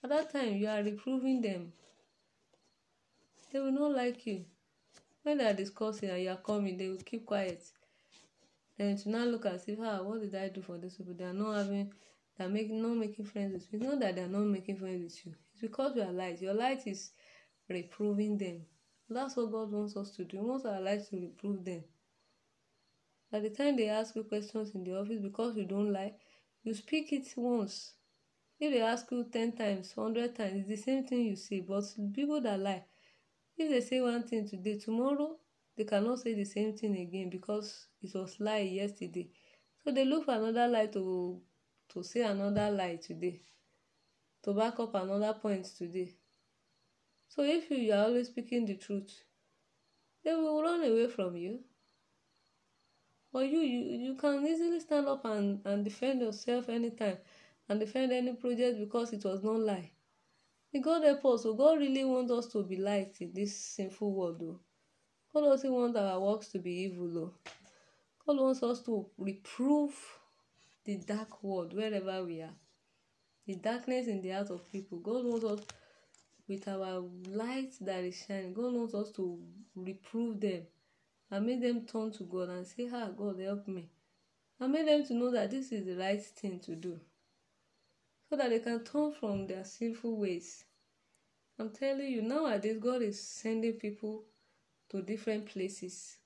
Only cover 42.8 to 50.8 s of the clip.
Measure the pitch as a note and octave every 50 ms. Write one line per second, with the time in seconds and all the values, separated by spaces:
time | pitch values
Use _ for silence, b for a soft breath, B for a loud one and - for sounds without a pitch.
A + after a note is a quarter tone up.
42.8 | F#3 F3+ E3+ E3+ - - E3+ D#3+ E3+ F3+ F3 F3+ - - _ _ _ _ _ _
43.8 | _ _ _ _ _ _ _ _ _ _ _ _ _ - G3+ G3+ A3 A#3 A#3 -
44.8 | A#3 A3+ A#3 G3+ F#3 F#3+ G3 G3+ G#3 G#3+ G#3+ G#3+ - A3 G3+ F#3+ F#3 F#3 - -
45.8 | F3+ E3+ E3+ F#3 F#3 F3 E3 _ _ _ _ _ _ _ _ _ _ _ _ _
46.8 | _ _ _ _ _ _ _ _ _ _ - - C#4+ C#4+ D#4 F4 D#4+ - D4 C4+
47.8 | A#3+ G#3+ G#3 G3+ G#3 A3 A#3+ B3 B3 A#3+ - - A#3+ - - A#3+ A#3 G#3 G3 F#3+
48.8 | - - G#3 G3 G3 G3 - - - _ _ _ _ _ _ _ _ _ _ _
49.8 | _ _ _ _ _ _ _ _ _ D#4 E4 E4 D#4+ D#4 D4+ D4+ D#4 E4 F4 F4